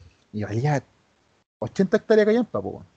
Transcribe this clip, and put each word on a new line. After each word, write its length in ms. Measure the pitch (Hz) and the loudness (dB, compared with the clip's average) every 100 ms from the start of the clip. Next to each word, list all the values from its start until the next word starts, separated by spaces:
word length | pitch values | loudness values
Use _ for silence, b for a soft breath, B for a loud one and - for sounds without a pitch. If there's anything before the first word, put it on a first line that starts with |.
| b b _ | b b _
y 100 | 107 | -10
valía 380 | 101 107 143 143 - _ _ _ _ _ _ _ | -6 -2 0 -2 -4 _ _ _ _ _ _ _
ochenta 400 | - - 190 214 | -10 -2 0 0
hectáreas 280 | - 214 208 | 2 2 4
callampa, 360 | 226 247 107 | 2 -2 -6
po, 60 | 95 | -8
weón. 160 | - - | -12 -18